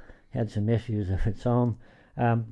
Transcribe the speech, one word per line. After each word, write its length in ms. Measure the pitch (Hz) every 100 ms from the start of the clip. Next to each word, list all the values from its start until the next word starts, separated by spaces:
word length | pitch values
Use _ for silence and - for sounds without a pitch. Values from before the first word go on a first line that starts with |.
| - - _
had 200 | 127 107
some 180 | 107 107
issues 400 | 117 - 104 92
of 160 | 90 117
its 200 | - 123
own. 320 | 123 120 107 - - - -
Um, 280 | 120 117 113